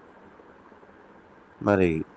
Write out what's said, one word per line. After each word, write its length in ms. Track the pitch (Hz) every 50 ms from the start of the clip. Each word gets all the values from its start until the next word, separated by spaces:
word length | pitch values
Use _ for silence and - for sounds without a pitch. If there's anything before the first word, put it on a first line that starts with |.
| - - - - - - - - - - - - - - - - - - - - - - - - - - - - - - - - - 104
మరి 240 | 101 95 92 85 80 80 - - -